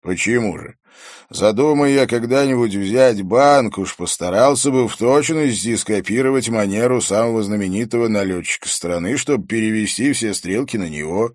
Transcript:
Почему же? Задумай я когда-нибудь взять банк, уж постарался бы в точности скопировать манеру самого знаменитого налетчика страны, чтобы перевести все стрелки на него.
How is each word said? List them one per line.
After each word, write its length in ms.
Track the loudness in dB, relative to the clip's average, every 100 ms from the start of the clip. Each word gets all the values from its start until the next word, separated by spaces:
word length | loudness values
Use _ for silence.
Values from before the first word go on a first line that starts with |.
Почему 560 | -6 -4 0 0 0 -6
же? 180 | -14 -20 _ _ -20 -20 _
Задумай 640 | 0 2 4 2 4 2
я 160 | 2 2
когда-нибудь 680 | 0 0 2 2 2 0
взять 480 | 0 0 4 4 4
банк, 560 | 0 4 6 6 2 -4
уж 200 | -8 -6
постарался 760 | -8 -4 -2 4 4 4 2
бы 160 | 2 0
в 80 | 0
точности 800 | 2 2 2 -2 -2 -2 -2 -4
скопировать 720 | -2 -4 -2 0 0 0 0
манеру 540 | -2 0 0 2 0
самого 420 | 0 0 0 0
знаменитого 640 | -2 -2 -2 -2 -2 0 0
налетчика 600 | 0 -2 -4 -6 -8 -6
страны, 480 | -6 -4 -4 -2 -4
чтобы 280 | -2 -2 -2
перевести 680 | -2 0 -2 -2 -2 -2
все 200 | 0 -4
стрелки 440 | -4 -4 -4 -2 -6
на 100 | -6
него. 460 | -8 -6 -2 -2